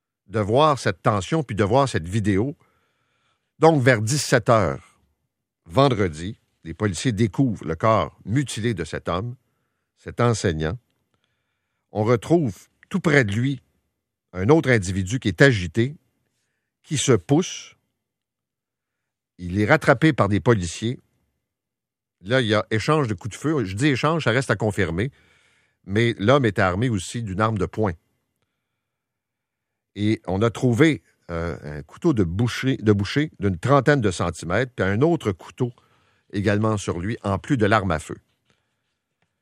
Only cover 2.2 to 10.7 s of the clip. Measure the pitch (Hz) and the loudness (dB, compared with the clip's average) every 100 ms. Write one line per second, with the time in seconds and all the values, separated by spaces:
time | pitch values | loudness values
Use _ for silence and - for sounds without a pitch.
2.2 | 101 95 127 151 _ _ _ _ _ _ | 0 0 -2 -6 _ _ _ _ _ _
3.2 | _ _ _ _ 156 156 123 120 107 143 | _ _ _ _ 4 6 4 4 2 -2
4.2 | - 131 - 113 87 67 - _ _ _ | 0 0 4 2 2 -2 -10 _ _ _
5.2 | _ _ _ _ - 87 139 107 95 76 | _ _ _ _ -6 2 2 2 -2 -4
6.2 | 85 - _ _ 80 78 107 85 135 101 | -10 -12 _ _ -16 -4 -4 -2 -4 0
7.2 | 117 - 135 95 73 80 113 110 80 - | -2 0 -2 -2 -6 -2 0 0 -2 -8
8.2 | - 127 135 - 110 98 80 76 - 87 | -6 -4 -4 -6 -4 -4 -6 -8 -4 -4
9.2 | 117 127 _ _ _ _ _ _ - 80 | -6 -12 _ _ _ _ _ _ -16 0
10.2 | 120 110 104 78 78 | 0 2 0 -2 -4